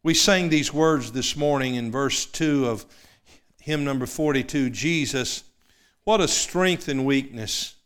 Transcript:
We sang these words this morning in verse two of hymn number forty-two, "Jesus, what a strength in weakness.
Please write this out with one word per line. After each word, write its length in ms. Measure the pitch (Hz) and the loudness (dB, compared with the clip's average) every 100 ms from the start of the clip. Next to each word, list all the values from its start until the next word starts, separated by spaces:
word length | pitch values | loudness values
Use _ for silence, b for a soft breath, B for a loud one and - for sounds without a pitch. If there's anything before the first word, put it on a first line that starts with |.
We 120 | 160 | 2
sang 340 | 156 - 190 175 | 2 4 4 4
these 240 | 156 135 | 2 0
words 400 | 147 160 151 113 | 2 4 4 0
this 240 | 127 120 147 | -4 -4 0
morning 380 | 147 139 131 | 0 0 0
in 160 | 123 117 | -2 -4
verse 340 | 127 139 - - | -2 -2 -2 -6
two 400 | - 156 143 127 | -2 0 2 0
of 200 | 107 - b b b b b b _ | -2 -8 b b b b b b _
hymn 240 | - 151 | -6 -2
number 220 | 143 135 123 | -2 -2 -4
forty-two, 640 | - 151 135 127 147 127 | -2 0 0 0 -2 -2
"Jesus, 760 | 104 147 165 127 135 117 - - _ b b b b | -2 -2 0 0 -2 -4 -6 -12 _ b b b b
what 160 | - 214 | 0 2
a 80 | 160 | 2
strength 600 | - - 175 185 175 - | 0 0 0 2 0 -2
in 160 | 135 | -2
weakness. 720 | 135 139 135 117 107 - - - | 2 0 0 -10 -6 -6 -8 -12